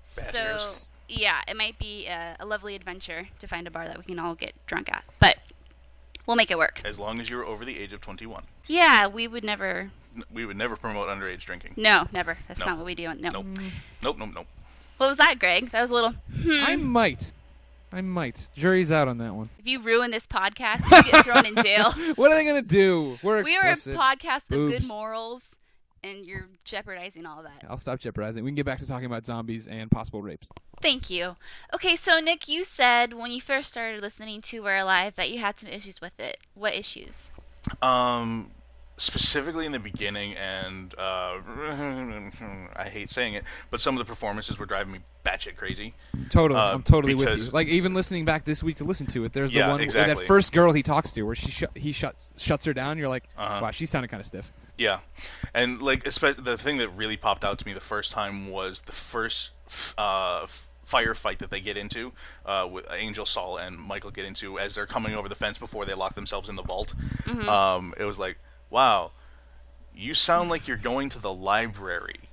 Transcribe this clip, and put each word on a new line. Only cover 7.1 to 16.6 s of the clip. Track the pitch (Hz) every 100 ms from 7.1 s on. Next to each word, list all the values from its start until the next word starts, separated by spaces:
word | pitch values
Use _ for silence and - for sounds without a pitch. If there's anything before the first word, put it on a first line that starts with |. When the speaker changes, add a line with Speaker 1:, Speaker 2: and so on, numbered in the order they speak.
| 113
Speaker 2:
as | 117
you're | 123
over | - 107 120
the | 123
age | 101
of | 101
twenty-one. | - 95 92 85 - - -
Speaker 1:
Yeah, | 330 330 247 202
we | 202 233
would | 226
never | 214 208 190 180 196 - - -
Speaker 2:
N-, | -
we | - 113
would | 98
never | 120 110
promote | 113 104 95
underage | 98 95 90
drinking. | - 87 - -
Speaker 1:
No, | 214 196 180
never. | 185 170 165 -
That's | 180
Speaker 2:
Nope. | 185
Speaker 1:
not | 170
what | 170
we |
do. | 175 170 160
No. | 175
Speaker 2:
Nope. | 196 190
Speaker 3:
Mm. | 190 190 - - -
Speaker 2:
Nope, | 127 -
nope, | 107 87
nope. | - - - - - -
Speaker 1:
What | 269
was | 269
that, | 302 269
Greg? | 190 180 240
That | 220
was | 240
a | 240
little, | 226 233 - -
hmm. | 330 302